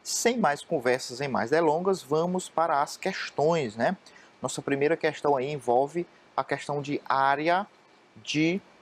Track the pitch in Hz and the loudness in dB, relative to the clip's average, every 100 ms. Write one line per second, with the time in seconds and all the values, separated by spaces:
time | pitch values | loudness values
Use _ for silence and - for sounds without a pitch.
0 | - - 233 240 160 143 - 160 123 127 | -8 0 0 2 2 0 -2 0 2 0
1 | - 123 143 110 113 151 165 156 185 185 | -2 -6 -2 -2 2 2 4 2 0 -2
2 | 131 156 175 180 - - 170 143 147 - | 0 0 0 -2 -4 -2 0 2 0 -4
3 | 185 - - - 151 170 123 110 135 190 | -6 -6 -8 -2 2 2 -2 0 -2 -2
4 | - - - - 127 - 139 139 147 160 | -10 -20 -20 -10 -8 -6 -2 2 2 2
5 | 156 143 147 139 131 151 127 120 143 170 | 0 0 0 2 0 -4 2 2 2 -2
6 | 175 - _ - 135 139 - 147 139 143 | -8 -12 _ -6 -4 -4 -4 -6 -4 -6
7 | - 135 135 139 156 180 208 _ _ _ | 0 2 2 2 2 0 -2 _ _ _
8 | _ - - 147 165 190 - - | _ -18 -6 0 0 0 -6 -20